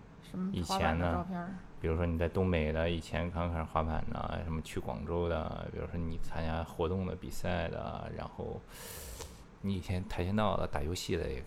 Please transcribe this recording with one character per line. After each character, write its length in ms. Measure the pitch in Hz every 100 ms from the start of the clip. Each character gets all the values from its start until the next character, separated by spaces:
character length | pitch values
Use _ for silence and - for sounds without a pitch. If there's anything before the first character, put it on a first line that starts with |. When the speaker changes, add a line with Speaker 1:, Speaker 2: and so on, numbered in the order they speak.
| - -
Speaker 1:
什 140 | - 190
么 120 | 185
Speaker 2:
以 100 | 98
前 180 | 117 190
呢， 0 |
Speaker 1:
滑 0 |
板 200 | 160 165
的 140 | 175
照 100 | 170
片 160 | 175 180
儿？ 100 | 175 185 - -
Speaker 2:
比 80 | 82
如 80 | 80
说 100 | 87
你 120 | 82
在 100 | 85
东 220 | 95 92
北 220 | 85 78
的， 180 | 78 85
以 100 | 85
前 300 | - 80 87
刚 220 | 85 87
开 60 | 82
始 40 |
滑 200 | 78 80
板 200 | 82 80 -
的， 300 | - 80 85
什 80 | 82
么 80 | 80
去 180 | - 95
广 260 | - 60 78
州 240 | 85 85
的， 380 | 80 80 78 80
比 60 | 80
如 80 | 80
说 140 | 87
你 200 | 82 82
参 200 | - 80
加 200 | 80 80
活 260 | 80 - 82
动 160 | 95 90
的、 80 | 87
比 140 | 80
赛 380 | - 87 87 85
的， 420 | - - - 76 80
然 100 | 78
后 320 | - - - - - - - - - - - - -
你 140 | 98 95
以 40 |
前 240 | - 92 98
跆 160 | -
拳 120 | 90 107
道 220 | 104 90
的、 80 | 82
打 160 | 76
游 140 | 73 90
戏 200 | - 85
的 140 | 71
也 120 | 65